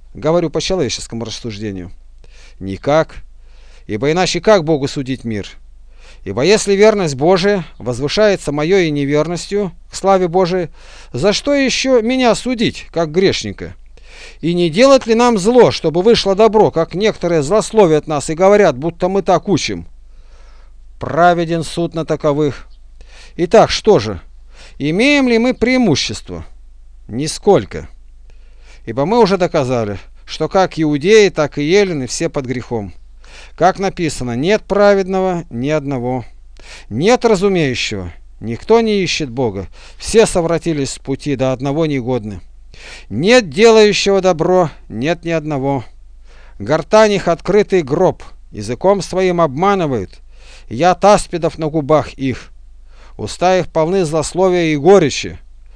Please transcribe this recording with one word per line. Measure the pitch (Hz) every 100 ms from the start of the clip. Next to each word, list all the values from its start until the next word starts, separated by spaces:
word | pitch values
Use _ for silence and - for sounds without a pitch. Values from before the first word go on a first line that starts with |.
| -
Говорю | - 139 170 165
по | 165
человеческому | - 190 127 - - 117 110
рассуждению. | 107 120 101 107 95 87 - - - - - - -
Никак. | 95 95 139 156 160 - - - - - - - -
Ибо | 104 139
иначе | 170 175 175
как | 208 208
Богу | 151 151 135
судить | 147 131 131
мир? | 117 104 92 - - - - - - -
Ибо | - 101
если | 160 208 -
верность | 196 220 208 170 131
Божия | 147 190 196 202 156 -
возвышается | 110 120 143 - 214 185 -
моей | 147 156 196 165
и |
неверностью | 147 139 147 156 254 - 202 190 - -
к | -
славе | 190 190 180
Божией, | 175 175 185 165 - - - -
за | 123 202
что | 202 -
еще | 285 262 - 269 254
меня | 220 262 247 196
судить, | 240 240 196 - -
как | 160 165
грешника? | 160 190 - 104 92 87 - - - - - - -
И | 156
не | 175 175
делать | 156 269 262 226
ли | 226
нам | 240 220
зло, | 190 247 175
чтобы | - 165 160
вышло | 202 226 196 190
добро, | 220 214 170
как | 165 165
некоторые | 165 214 - 170 170
злословят | 139 214 - 220 180 151 151
нас | 147 -
и | 160
говорят, | 190 208 185 127
будто | 165 - 180
мы | 196
так | 185 175 -
учим? | 160 - 90 82 - - - - - - - - - - -
Праведен | - 139 175 170 165 165
суд | 151 - 170 165
на | 156
таковых. | 151 156 143 151 - - - - - - - - -
Итак, | 175 226 156
что | - - 175
же? | 107 90 - - - - - -
Имеем | 139 180 269 285 254
ли | 226
мы | 247 -
преимущество? | 226 254 226 135 - 107 - 87 85 - - - - - -
Нисколько. | 113 151 - 214 170 95 80 76 - - - - - - - - - -
Ибо | 113 151
мы | 240
уже | 196 190
доказали, | 175 160 127 123 107 98 - - -
что | - 156
как | 196 180 156
иудеи, | 156 147 165 220 196
так | - 143 -
и |
елены | 147 196 196 151 123
все | - 160
под | - 123
грехом. | 127 - 117 98 - - - - - - -
Как | 170 170
написано: | 196 170 160 - 123 117
«Нет | 165 208
праведного | - 202 202 196 185 190 190 175 -
ни | 117 135
одного, | 156 139 135 120 127 113 - - - - - -
нет | 107 185 240 233
разумеющего, | 196 202 180 143 123 - 104 87 - - -
никто | 107 117 - 226
не | 226 208
ищет | 175 - 143
Бога, | 117 120 98 90 - - -
все | - 220 208
совратились | 190 165 165 170 151 131
с | -
пути, | - 135 147 127
до | 131
одного | 127 139 147 160
негодны. | 139 117 123 107 92 - - - - - - -
Нет | 104 185 254 190
делающего | 135 226 220 208 190 196 196
добро, | 185 165 170 185 165 - -
нет | 107 139 170 165
ни |
одного. | 165 151 143 135 139 - - - - - - - -
Гортань | 101 156 - 214 214
их | 196 175
открытый | 165 - 208 196 190
гроб, | 139 151 180 127 - - -
языком | 107 104 123 185 202
своим | - 180 185 175
обманывают, | 165 131 196 196 156 120 92 - - - - - -
яд | 113 170 175 196
аспидов | 202 - 175 160 -
на | 156
губах | 156 139 151 117
их, | - 135 117 - - - - - - - -
уста | 104 - 175 185
их | 156
полны | 165 160 196
злословия | 160 160 139 170 185 180 165
и | 151
горечи, | 156 196 147 - 95 80 - - -